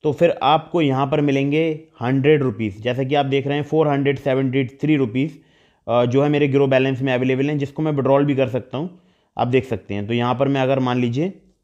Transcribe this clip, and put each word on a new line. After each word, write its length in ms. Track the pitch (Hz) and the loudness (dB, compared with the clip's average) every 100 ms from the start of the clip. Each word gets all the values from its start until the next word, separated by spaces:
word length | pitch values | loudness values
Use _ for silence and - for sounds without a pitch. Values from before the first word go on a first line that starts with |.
तो 100 | 156 | -2
फिर 260 | 139 170 - | 2 0 2
आपको 400 | 135 156 156 175 | 2 2 0 0
यहाँ 240 | 147 131 135 | 2 2 0
पर 140 | 151 | 0
मिलेंगे 640 | 143 135 139 151 165 156 - _ | 2 0 0 0 -2 -4 -12 _
हंड्रेड 400 | 120 135 139 151 | -2 2 4 4
रुपीज़। 400 | 131 110 110 101 | 2 -2 -6 -4
जैसा 220 | 117 123 | -4 -2
कि 100 | 131 | 0
आप 120 | 143 135 | 0 0
देख 200 | 139 139 | -2 -2
रहे 100 | 143 | -4
हैं, 80 | |
फ़ोर 240 | 143 156 151 | -2 0 2
हंड्रेड 300 | 143 139 131 | 2 0 0
सेवेंटी 460 | 139 131 135 135 | 0 0 0 -2
थ्री 320 | 135 - 147 151 | -4 -4 0 2
रुपीज़, 360 | 127 123 156 - _ _ _ _ - | 0 -2 -4 -6 _ _ _ _ -2
अ, 160 | 120 | 0
जो 180 | 123 131 | 2 2
है 60 | 147 | 2
मेरे 200 | 147 143 | 2 2
ग्रो 180 | 139 139 | 2 2
बैलेंस 360 | 131 135 127 | 2 2 -2
में 100 | 135 | -2
अवेलेबल 360 | 123 127 131 143 | 0 0 0 -2
हैं, 80 | 151 | -2
जिसको 240 | 139 - | -6 -4
मैं 100 | 156 | -4
विड्रॉल 320 | 143 131 139 | -2 2 2
भी 100 | 147 | 2
कर 140 | 135 127 | 0 0
सकता 300 | 120 - 127 | -2 -6 -8
हूँ। 220 | 180 - _ _ _ - | -8 -12 _ _ _ -4
आप 100 | 123 | 0
देख 160 | 127 | 0
सकते 300 | 127 110 - | 0 -8 -6
हैं। 120 | 101 101 | -8 -4
तो 80 | |
यहाँ 200 | 120 123 | -2 0
पर 140 | 123 139 | 0 0
मैं 120 | 139 | 0
अगर 180 | 131 135 | 0 0
मान 220 | 127 123 | 0 -2
लीजिए 320 | 120 123 180 - _ _ | -2 -2 -4 -8 _ _